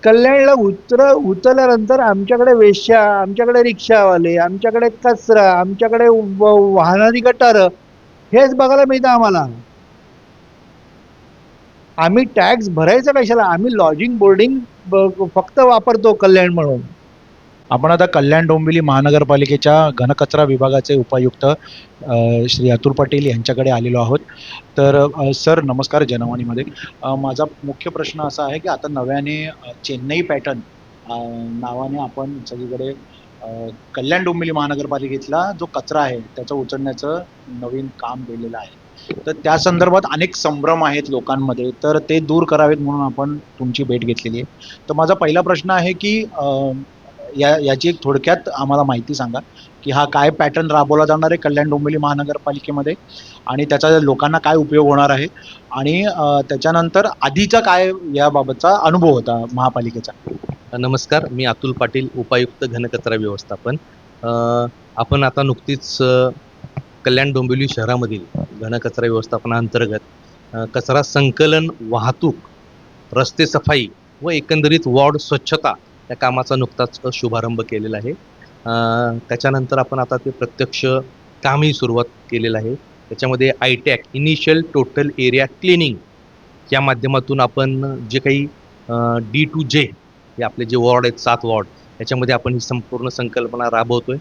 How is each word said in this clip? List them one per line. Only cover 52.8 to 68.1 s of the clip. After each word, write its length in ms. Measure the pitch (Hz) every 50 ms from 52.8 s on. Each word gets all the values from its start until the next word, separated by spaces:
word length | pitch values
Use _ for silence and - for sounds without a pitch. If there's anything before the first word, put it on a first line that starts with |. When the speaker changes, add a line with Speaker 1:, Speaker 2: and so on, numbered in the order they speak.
| 139 147 170 - _ _ - - - - - - _
Speaker 2:
आणि 180 | - 127 135 147
त्याचा 340 | 143 147 139 147 156 160 160
लोकांना 400 | 151 139 135 - 143 147 156 165
काय 180 | - 151 156
उपयोग 300 | 160 151 143 151 151 151
होणार 240 | 143 143 139 143 143
आहे 160 | 139 131 143 175 - - - - - - _ _ 123
आणि, 320 | 131 135 147 160 180 202
अ, 360 | 208 185 170 156 147 143 143 135 131
त्याच्यानंतर 580 | 147 131 - 160 165 170 - - - 190 208 208 - - -
आधीचा 380 | 139 139 165 208 185 214 226
काय 320 | 226 214 180 180 185 185 190 185 175 165 143
याबाबतचा 640 | 143 143 147 143 143 143 131 131 - - 170 196 208 -
अनुभव 280 | 160 165 180 165 165
होता 340 | 143 120 110 123 117 117 117 117 123
महापालिकेचा? 600 | 127 127 127 123 123 120 117 117 120 113 - - _ _ - - - - - 143 - - - - 123
Speaker 3:
नमस्कार, 480 | 123 127 131 131 - - 147 156 160 -
मी 140 | 127 123 131
अतुल 280 | 123 117 - - 131 127
पाटील, 360 | - 120 117 - 131 131 120 -
उपायुक्त 480 | 127 113 - 127 123 123 123 - _ 139
घनकचरा 520 | 123 113 120 120 117 - 117 - 117 110
व्यवस्थापन. 600 | 110 110 107 101 98 - - 104 92 _ 120 143 156 _ _ _ - _ _ _ - -
अ, 60 | 117 117 117 117 117 120 120 120 120 - _ _ _ _
आपण 260 | - 117 - 143 139 139
आता 200 | 143 - - 139
नुकतीच, 600 | 135 127 - _ - 139 135 - - - - 131
अ, 260 | 127 127 127 127 127 120 - _ - _ - - - _ - - _ _ _ _
कल्याण 280 | 135 127 127 135 143 139
डोंबिवली 360 | 131 127 127 127 127 139 131
शहरामधील 720 | - - 110 110 123 123 120 110